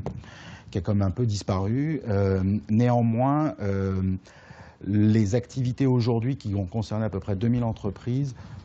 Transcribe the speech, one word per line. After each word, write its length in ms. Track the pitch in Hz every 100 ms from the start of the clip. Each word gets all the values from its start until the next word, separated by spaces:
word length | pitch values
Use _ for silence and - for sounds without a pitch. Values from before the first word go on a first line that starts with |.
| - - - - - - -
qui 80 | 107
a 20 |
comme 220 | 90 101
un 80 | 98
peu 160 | 90 120
disparu. 760 | 101 - 95 98 127 151 151 117
Euh, 500 | 101 98 95 95 104 -
néanmoins, 840 | 110 120 120 117 113 131 147 156 -
euh, 400 | 101 98 98 95 95 92 - - - - - - -
les 480 | 104 107 110 101
activités 520 | 120 120 135 123 113 135
aujourd'hui 500 | 127 120 117 120 139
qui 180 | 107
ont 120 | 101 92
concerné 380 | 113 104 107
à 60 | 110
peu 80 | 95
près 160 | 95
deux 140 | 95 117
mille 160 | 123
entreprises 720 | 117 110 104 92 - 127 143 120 - -